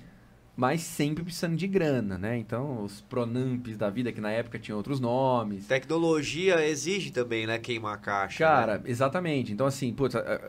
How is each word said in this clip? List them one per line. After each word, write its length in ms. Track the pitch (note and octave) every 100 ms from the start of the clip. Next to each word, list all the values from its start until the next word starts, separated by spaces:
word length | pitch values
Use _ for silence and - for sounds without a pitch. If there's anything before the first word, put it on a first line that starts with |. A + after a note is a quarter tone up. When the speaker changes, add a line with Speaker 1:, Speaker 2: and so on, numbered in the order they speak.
| - - - - - -
Speaker 1:
mas 260 | B2+ E3
sempre 420 | - - D3 D#3
precisando 320 | F3 D#3+ E3+ E3
de 120 | G3
grana, 500 | F#3+ D#3 C3 G#2 F2+
né? 200 | G#2 A#2+
Então, 460 | G#2+ A2+ D3 A#2+
os 180 | G2+ -
Pronamps 720 | - B2 A#2 A#2+ C3 B2 A2+ A2
da 120 | G#2
vida, 220 | G2+ B2
que 100 | G#2+
na 100 | G#2+
época 260 | A2 A#2 A2+
tinha 160 | A2 G#2+
outros 220 | G2+ C#3
nomes. 640 | A#2+ B2 C3+ B2 G#2+ G2 G2+
Speaker 2:
Tecnologia 960 | C3 C3+ E3 E3 D#3+ A#2+ C#3+ F#3+ E3+ D#3
exige 460 | D3 D3 G3 C#3+
também, 340 | B2+ A#2 A2+ A2
né? 100 | A#2
Queimar 360 | A2+ A#2 G#2+ G#2
a 20 |
caixa, 400 | - G2+ F#2+ -
Speaker 1:
Cara, 380 | D#3+ C#3+ A2+ G2+
Speaker 2:
né? 60 | -
Speaker 1:
exatamente. 680 | A#2 C3+ F3+ E3+ C#3+ A#2+
Então, 140 | G#2 C#3
assim, 280 | C3+ B2
putz, 220 | G2+ B2+ A#2+
a, 40 | - G#2+